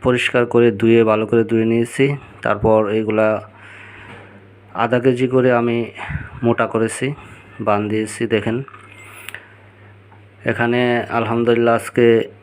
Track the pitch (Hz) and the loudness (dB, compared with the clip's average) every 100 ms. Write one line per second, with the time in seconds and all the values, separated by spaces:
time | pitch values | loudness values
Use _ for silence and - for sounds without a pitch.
0 | 131 123 - 127 120 120 120 101 113 117 | 0 0 0 0 2 4 4 2 4 4
1 | 110 107 110 117 107 113 113 117 117 - | 4 2 2 0 2 0 0 0 -2 0
2 | 135 143 - - 117 107 113 110 107 107 | -2 -2 -10 -8 -4 0 2 2 2 -2
3 | 110 107 107 107 - - - - - - | -2 0 0 -2 -6 -20 -20 -20 -20 -20
4 | - - - - - - - 90 113 123 | -20 -20 -20 -20 -20 -20 -16 -6 -2 2
5 | 123 120 127 127 127 123 120 117 113 - | 2 0 0 2 2 2 0 -2 -6 -10
6 | - - - - 117 113 113 113 113 - | -12 -12 -12 -4 -2 0 0 0 -2 -4
7 | 127 147 - - - - 110 104 107 107 | -8 -8 -14 -20 -20 -8 -2 0 0 -4
8 | 107 - 117 110 104 117 139 - - - | -4 -6 -2 -2 -2 -6 -8 -16 -20 -20
9 | - - - - - - - _ - - | -20 -20 -20 -20 -20 -20 -20 _ -20 -20
10 | - - - _ 127 113 117 123 123 120 | -20 -20 -20 _ -6 -2 -2 0 0 -2
11 | 113 117 113 117 117 117 117 117 - - | -2 -4 -2 -2 0 2 2 0 -2 2
12 | 120 113 - - | 4 4 0 -10